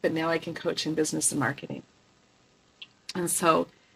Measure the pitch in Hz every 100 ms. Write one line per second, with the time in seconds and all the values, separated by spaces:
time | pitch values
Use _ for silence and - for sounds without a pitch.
0 | 175 160 165 165 170 165 170 - 156 156
1 | 156 156 - 151 123 139 - 139 - _
2 | _ _ _ _ _ _ _ _ - _
3 | - 180 175 - 175 165 170 _ _